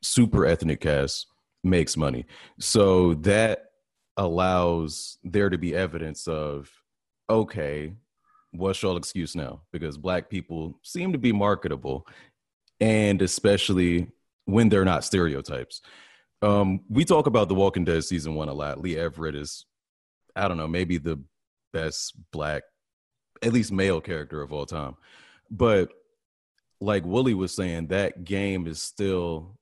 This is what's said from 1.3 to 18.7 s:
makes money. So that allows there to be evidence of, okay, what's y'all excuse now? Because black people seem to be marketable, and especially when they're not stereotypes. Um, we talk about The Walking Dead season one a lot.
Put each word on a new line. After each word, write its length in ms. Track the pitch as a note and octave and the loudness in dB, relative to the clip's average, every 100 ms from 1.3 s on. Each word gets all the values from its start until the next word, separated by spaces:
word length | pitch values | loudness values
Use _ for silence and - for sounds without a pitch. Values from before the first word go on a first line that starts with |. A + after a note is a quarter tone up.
| _ _ _ | _ _ _
makes 320 | F2+ F2+ D#2 - | 2 2 2 0
money. 300 | D2 B1 - - - _ | -2 -2 -8 -18 -20 _
So 540 | - A2+ G2+ F#2 F2+ | 0 4 6 6 4
that 580 | D#2+ D#2+ G2+ A2 G#2 - _ _ _ _ - | 2 2 4 4 0 -6 _ _ _ _ -4
allows 1000 | F#2+ E2+ F#2 F#2 F2 E2+ D#2+ D#2 - - | -2 2 2 2 2 0 -4 -8 -14 -14
there 260 | - F#2+ G2+ | -4 0 0
to 80 | F2 | 0
be 160 | F2 | -2
evidence 540 | D#2 F#2+ D#2+ D#2+ D2+ - | -2 -4 -4 -8 -10 -6
of, 560 | D#2 D2+ C#2+ C#2+ _ _ _ _ _ - | -4 -4 -8 -12 _ _ _ _ _ 0
okay, 680 | A2 G#2+ G2+ D2 D2+ D2+ G2+ _ _ _ _ _ | 0 0 -4 -6 -6 -8 -14 _ _ _ _ _
what's 320 | E2+ F#2+ F#2+ | -6 -4 -2
y'all 140 | G2+ F2+ | -2 -2
excuse 400 | D#2 - E2 F2 | -4 -6 -6 -6
now? 240 | C#2 - _ | -8 -12 _
Because 260 | E2+ D#2 C#2+ | -10 -10 -8
black 320 | D#2+ F2+ - | -4 -4 -4
people 520 | G2 E2 E2 D#2+ - | -10 -8 -8 -10 -12
seem 300 | - F3+ F#3 | -12 -6 -2
to 40 | D#3+ | 0
be 140 | B2 | 2
marketable, 760 | G#2 G2+ G2+ - C#2+ C2+ C2+ - - - _ _ _ _ _ | 2 2 0 -2 -6 -6 -8 -8 -20 -20 _ _ _ _ _
and 400 | A2 A2 G#2 G2+ | 2 4 4 4
especially 880 | F#2 - G#2+ G2+ - F#2 F2+ E2+ F2 - _ _ | 0 2 4 4 2 2 2 2 -2 -10 _ _
when 240 | - G2+ A2+ | 0 4 6
they're 160 | G2 | 6
not 220 | F#2 E2+ - | 4 2 0
stereotypes. 760 | G2 E2+ C#2 C2+ C2+ B1 - _ - - _ _ _ | 0 0 -2 -6 -10 -10 -16 _ -20 -20 _ _ _
Um, 420 | G#2 G2+ G2 F#2+ - | 2 4 2 0 0
we 160 | G#2+ E3+ | 0 4
talk 200 | B2 - | 4 4
about 220 | A2+ G2+ | 2 2
The 80 | F#2+ | 4
Walking 300 | G2 F#2 E2+ | 2 2 0
Dead 180 | E2 | 0
season 320 | D2+ F2 D2+ D#2 | 0 -4 -4 -4
one 140 | D2+ | -4
a 40 | |
lot. 280 | C#2+ D2 | -6 -6